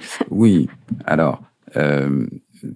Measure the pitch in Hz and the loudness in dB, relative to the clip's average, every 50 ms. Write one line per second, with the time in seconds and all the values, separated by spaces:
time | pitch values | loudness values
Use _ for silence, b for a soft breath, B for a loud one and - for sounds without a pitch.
0 | B B B B B - - 101 113 110 95 80 65 - - - _ - - - | B B B B B -4 0 4 4 6 6 4 2 0 -6 -12 _ -10 -10 -8
1 | - - 78 80 80 69 - - - - _ _ _ - - 65 73 73 71 69 | -4 -2 0 2 2 0 0 -4 -10 -18 _ _ _ -8 -4 -2 0 0 0 0
2 | 69 69 69 69 - - - - _ _ - - - - - | 0 0 -2 -2 -2 -6 -8 -14 _ _ -20 -16 -16 -14 -14